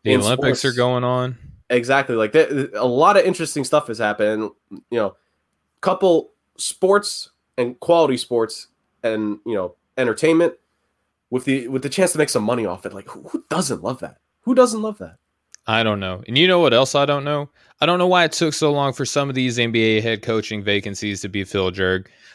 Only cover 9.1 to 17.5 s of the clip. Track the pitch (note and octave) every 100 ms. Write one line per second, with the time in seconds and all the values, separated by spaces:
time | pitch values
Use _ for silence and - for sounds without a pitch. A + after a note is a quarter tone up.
9.1 | G#2+ G#2+ G2+ A#2+ G#2 F2+ - _ - B2
10.1 | G#2 D#3 E3 E3+ - _ _ _ _ _
11.1 | _ _ B2+ C#3 C3+ A#2+ C3 C3+ F#3+ F3+
12.1 | D#3 D3 A#2+ G#2+ B2 G2+ F#2 F#2+ G2 -
13.1 | - - - - E3 C#3+ A2+ F#2+ B2+ D#2
14.1 | - _ _ A3 B3+ B3 A3 A3 G#3 -
15.1 | - _ _ _ _ A2+ A2 A2 G#2 F#2+
16.1 | F#2 - C3 F3+ F3+ D#3 A#2 C3+ C#3+ C#3+
17.1 | C#3+ C#3+ D3 C#3+